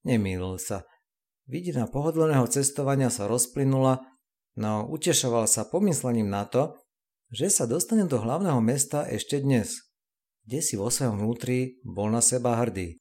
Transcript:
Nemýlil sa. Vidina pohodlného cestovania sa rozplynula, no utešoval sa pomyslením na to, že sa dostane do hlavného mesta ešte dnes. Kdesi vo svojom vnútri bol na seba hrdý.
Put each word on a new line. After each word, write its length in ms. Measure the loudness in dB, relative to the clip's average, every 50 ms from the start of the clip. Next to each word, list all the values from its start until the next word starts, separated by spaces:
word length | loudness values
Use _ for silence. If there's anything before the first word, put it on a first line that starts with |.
| _
Nemýlil 560 | 0 0 2 2 0 -2 -4 -4 -6 -6 -8
sa. 240 | -6 -8 -8 -8 -8 _ _ _ _ _ _ _ _ _ _ _ _ -10
Vidina 380 | -10 -6 -6 -4 -2 -2 -4
pohodlného 580 | -2 -4 -2 -2 0 2 2 2 4 4 2 2 2
cestovania 580 | 0 0 0 0 -2 -2 0 0 2 2 2 0
sa 160 | 0 -2 -2
rozplynula, 800 | -2 0 0 0 -2 -2 0 2 2 4 4 4 4 2 0 -4 -18 _ _ _ _ _ _ _ _ _ -4
no 260 | -2 -2 -2 -2 -2 -4
utešoval 580 | -6 -2 0 2 2 2 2 2 0 0 2
sa 180 | 2 0 0 -2
pomyslením 640 | -2 0 2 2 2 2 0 0 0 0 2 0 0
na 160 | -2 -4 -4
to, 320 | 0 0 0 0 0 -4 -16 _ _ _ _ _ _ _ _ _ _
že 200 | -6 -4 0 0
sa 200 | 2 2 2 0
dostane 360 | 0 -2 0 2 2 2 2 2
do 80 | 0
hlavného 420 | 0 0 0 -2 0 0 2 2 4 4
mesta 420 | 2 2 0 -2 -2 -2 -4 -2
ešte 360 | -2 -6 -6 -4 -4 -4 -2
dnes. 360 | 2 2 2 2 2 -2 -8 -12 _ _ _ _ _ _ _ _ _ _ _ _ _ -8
Kdesi 320 | -6 -4 -2 -2 -2 -2
vo 80 | -2 -2
svojom 320 | 0 0 0 0 0 0
vnútri 560 | -2 -2 -2 -4 -2 -2 -2 -2 -2 -4 -8 _ -16
bol 240 | -10 -6 -2 -2 0
na 160 | 2 2 2
seba 320 | 2 2 2 2 2 2
hrdý. 400 | 2 0 0 -2 -4 -6 -6 -10 -14